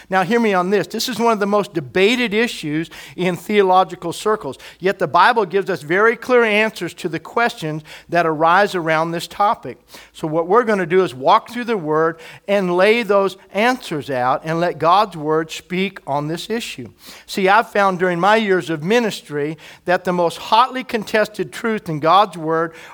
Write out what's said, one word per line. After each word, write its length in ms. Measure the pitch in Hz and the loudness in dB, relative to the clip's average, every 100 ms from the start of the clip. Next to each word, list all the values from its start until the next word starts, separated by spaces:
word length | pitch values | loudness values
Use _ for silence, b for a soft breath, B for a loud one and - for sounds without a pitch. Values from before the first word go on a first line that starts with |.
| B | B
Now 140 | 190 | -2
hear 160 | 170 240 | 0 2
me 140 | 226 | 2
on 160 | 185 180 | 0 0
this. 180 | 202 160 | 0 -2
This 200 | 220 233 | -6 -6
is 120 | 214 | -2
one 120 | 233 | 0
of 60 | 220 | 0
the 80 | 202 | 0
most 260 | 208 190 | 0 -2
debated 640 | 170 131 185 196 247 240 | -6 -4 0 2 2 0
issues 560 | 208 233 - 156 151 165 B B | 0 -2 -4 -6 -4 -6 B B
in 220 | B 185 175 | B -4 -4
theological 760 | - 208 190 185 180 170 170 | -2 2 4 4 2 -2 -8
circles. 460 | 156 214 214 139 123 B B | -4 -2 -4 -4 -12 B B
Yet 180 | 185 196 | -4 -2
the 80 | 170 | 2
Bible 400 | 160 202 233 190 | 4 4 4 0
gives 240 | 190 180 | -2 -2
us 100 | 165 | -4
very 360 | 147 180 220 226 | -2 2 2 0
clear 260 | - 247 | 2 2
answers 500 | 226 208 220 - 170 | 4 2 0 -2 -10
to 140 | - 175 | -8 -8
the 120 | 156 | -8
questions 640 | - - 233 - 156 156 156 B B | -6 0 0 -2 -8 -8 -12 B B
that 180 | 170 165 | 0 0
arise 480 | 151 165 180 208 | 2 4 4 4
around 380 | 185 160 156 165 | 0 0 0 0
this 160 | 170 - | -4 -8
topic. 500 | - 202 - 135 117 _ B B | -2 -2 -2 -8 -14 _ B B
So 140 | - 165 | -10 -4
what 220 | 160 165 | -2 2
we're 160 | 220 | 2
gonna 200 | 226 202 | 2 0
do 200 | 170 185 | 0 0
is 100 | 180 | 0
walk 360 | 127 139 214 220 | 0 2 2 2
through 160 | 240 233 | -8 -4
the 100 | 220 | -4
Word 420 | 151 151 160 160 B B - | -2 0 0 -4 B B -4
and 280 | 202 180 175 | -2 0 2
lay 280 | 202 240 | 4 2
those 320 | 196 202 196 190 B | 2 2 0 -4 B
answers 580 | 196 233 254 - 156 131 | -2 0 0 -4 -8 -4
out 300 | 127 123 147 | -2 0 0
and 160 | 160 165 | -2 -2
let 220 | 175 147 | -2 0
God's 360 | 156 190 214 170 | 2 2 2 -4
Word 360 | 151 156 160 | -2 -2 -2
speak 480 | - - 180 190 190 - | -10 -8 -4 -4 -6 -6
on 180 | 143 147 | -6 -4
this 240 | 165 - | -6 -6
issue. 400 | 226 - - 117 - B B | -6 -8 -12 -16 -18 B B
See, 240 | B - 185 | B 0 4
I've 220 | 208 - | 4 2
found 300 | 208 196 180 | 2 2 2
during 180 | 185 170 | 0 2
my 160 | 185 | 2
years 340 | 220 214 185 156 | 2 2 0 0
of 140 | 160 | -4
ministry 720 | 165 240 220 - - 147 147 160 B B | 0 0 0 -4 -8 -6 -6 -8 B B
that 180 | - 180 | -2 -2
the 100 | 180 | 0
most 260 | 180 165 - | 0 0 -2
hotly 440 | - 220 254 254 | 0 2 2 -2
contested 680 | - 233 190 220 208 - 180 | -6 -6 -2 -2 -2 -4 -10
truth 360 | - 226 214 - | -6 -4 -4 -6
in 120 | 151 | -2
God's 360 | 156 185 196 175 | 2 4 2 -2
Word 380 | 156 160 165 B B | -4 -2 -4 B B